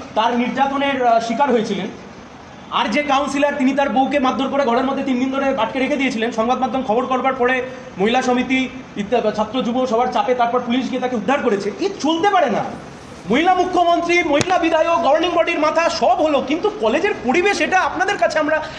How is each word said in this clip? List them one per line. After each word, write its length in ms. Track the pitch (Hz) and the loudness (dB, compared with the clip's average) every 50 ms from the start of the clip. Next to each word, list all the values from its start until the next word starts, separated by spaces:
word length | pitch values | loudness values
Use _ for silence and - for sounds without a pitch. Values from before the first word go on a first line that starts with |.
| - - - | -12 -6 -2
তার 240 | 214 220 240 240 240 | 0 0 2 2 0
নির্যাতনের, 680 | 247 - - 269 269 269 277 277 285 277 269 254 247 | 0 0 0 0 0 0 0 0 0 0 0 2 2
আহ, 140 | 233 226 226 | 4 4 4
শিকার 300 | 226 - 233 - 285 262 | 2 0 0 2 2 2
হয়েছিলেন, 360 | 240 233 202 - 208 175 185 - - - - - - - - - - - - - - - - - | 2 2 2 0 -2 -4 -6 -6 -8 -12 -16 -18 -18 -20 -20 -20 -20 -20 -20 -20 -20 -20 -12 -6
আর 180 | - 196 240 254 | -4 -2 -2 0
যে 140 | 202 294 294 | 0 0 0
কাউন্সিলর 500 | 294 262 269 294 277 277 277 285 285 269 285 | 2 2 0 0 0 0 0 0 0 2 2
তিনি 140 | 254 262 277 | 0 2 2
তার 160 | 277 277 277 | 2 0 0
বউকে 300 | 208 262 269 226 285 285 | 2 0 0 2 2 0
মারধর 300 | 254 262 - - 269 - | 0 0 0 0 -2 0
করে 160 | 269 277 277 | 0 0 2
ঘরের 200 | 240 233 254 262 | 2 2 2 0
মধ্যে 180 | 269 269 269 269 | 0 -2 -2 -2
তিন 160 | 269 254 247 | -2 0 0
দিন 120 | 262 262 | 0 0
ধরে 140 | 262 277 277 | 0 0 0
আটকে 340 | 269 262 202 220 214 - 269 | 0 0 0 -2 -2 -2 -2
রেখে 180 | 262 262 294 | -2 0 0
দিয়েছিলেন, 360 | 254 277 240 - 226 226 240 233 | 0 0 0 -2 -2 -2 -2 0
সংবাদ 260 | 226 220 240 254 247 | 0 0 0 0 0
মাধ্যম 240 | 262 254 220 262 254 | 0 -2 -2 -2 -2
খবর 240 | - 208 240 254 | 0 0 0 0
করবার 280 | 254 262 247 247 269 262 | 0 0 0 0 0 0
পরে 280 | 254 240 247 254 254 247 - - - - - - 180 | 0 0 0 0 0 -2 -4 -8 -14 -16 -10 -4 -2
মহিলা 240 | 190 226 247 254 247 | 0 2 2 2 2
সমিতি, 460 | 247 247 254 247 247 262 262 262 240 - - - - - | 2 2 0 0 0 0 0 0 -2 -6 -10 -14 -12 -8
ইত্যা-, 340 | 208 202 - 247 233 214 214 | -8 -4 0 0 0 2 0
ছাত্র 320 | 202 208 208 - - 254 202 | 0 -2 -2 -2 -2 -2 -2
যুব 240 | 233 233 254 254 | -2 0 0 0
সবার 260 | - 220 226 247 247 247 | 0 2 0 0 2 0
চাপে 220 | 226 208 254 247 | 0 0 0 0
তারপর 260 | 247 233 233 240 247 247 | 2 2 2 0 0 -2
পুলিশ 240 | 240 240 262 240 - | 0 -2 -2 -2 -2
গিয়ে 100 | 262 247 | -2 -4
তাকে 160 | 254 247 254 | -2 -2 -2
উদ্ধার 260 | 220 190 214 269 285 214 | -2 0 0 0 0 2
করেছে, 280 | 240 202 196 - 202 208 - | 0 0 0 -2 -4 -4 -4
এ 80 | 330 392 392 - | -4 -4 -4 -2
চলতে 300 | - 294 330 330 359 415 | -2 0 0 2 2 2
পারে 200 | 403 359 302 254 | 4 4 4 2
না। 140 | 196 160 - - - - - - - - - - - - - 170 | 2 0 -2 -4 -8 -12 -14 -16 -18 -18 -18 -18 -18 -10 -4 0
মহিলা 240 | 220 285 330 370 370 | 0 2 4 4 4
মুখ্যমন্ত্রী, 680 | 359 359 370 359 359 349 339 349 339 339 339 349 349 349 | 2 2 2 2 2 4 4 4 2 2 2 2 2 2
মহিলা 360 | 320 285 294 - 359 370 339 | 2 2 2 2 2 2 2
বিধায়ক, 400 | 330 330 330 311 320 330 339 330 | 2 2 2 2 2 2 2 2
গভর্নিং 320 | 339 262 294 320 339 359 | 2 2 2 2 2 0
বডির 280 | 339 339 320 330 339 302 | 0 0 0 0 0 0
মাথা 300 | 302 302 311 320 339 320 | 0 0 2 2 0 0
সব 180 | 330 - - | 0 2 2
হলো, 360 | 320 370 392 302 311 294 254 - | 2 2 2 2 2 2 0 0
কিন্তু 280 | - 302 359 - 415 | -2 -2 -2 -2 -2
কলেজের 440 | - - 226 214 233 320 381 415 415 - 196 | -2 -2 0 0 0 2 0 0 -2 -2 -2
পরিবেশ 360 | 240 254 349 359 403 392 - | 0 0 2 2 2 2 0
এটা 200 | 302 - 370 370 | 0 0 2 2
আপনাদের 380 | 339 285 - 311 370 392 403 - | 0 0 -2 -2 -2 -2 0 0
কাছে 200 | 349 311 - 311 | 0 0 0 0
আমরা 240 | 302 302 311 302 311 - - | 0 0 0 -2 -2 -4 -10